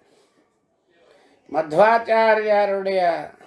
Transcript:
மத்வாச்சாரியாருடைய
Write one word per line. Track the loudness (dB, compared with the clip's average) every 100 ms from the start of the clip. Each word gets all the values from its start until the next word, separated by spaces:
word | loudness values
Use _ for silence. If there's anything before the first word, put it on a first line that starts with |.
| _ _ _ _ _ _ _ _ _ _ _ _ _ _ -10
மத்வாச்சாரியாருடைய | -8 -4 2 2 2 0 0 2 2 2 0 0 -2 -4 -2 -2 -2 -8 -18